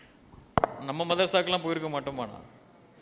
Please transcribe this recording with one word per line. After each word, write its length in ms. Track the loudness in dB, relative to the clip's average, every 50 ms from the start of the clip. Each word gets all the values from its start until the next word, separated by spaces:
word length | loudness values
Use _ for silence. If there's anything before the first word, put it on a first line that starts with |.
| -20 -20 -20 -20 -20 -20 -20 -20 -8 -2 -2 0 0 0 -2 -4 -8
நம்ம 200 | -6 -2 -2 0
மதரசாக்கெல்லாம் 580 | 2 4 4 4 4 4 2 2 4 0 0 0
போயிருக்க 380 | 0 -2 -2 -2 -2 -4 -4
மாட்டோமாண்ணா? 400 | -4 -4 -4 -4 -6 -6 -8 -12 -18 -20 -20 -20 -20 -20 -20 -20 -20 -20 -20 -20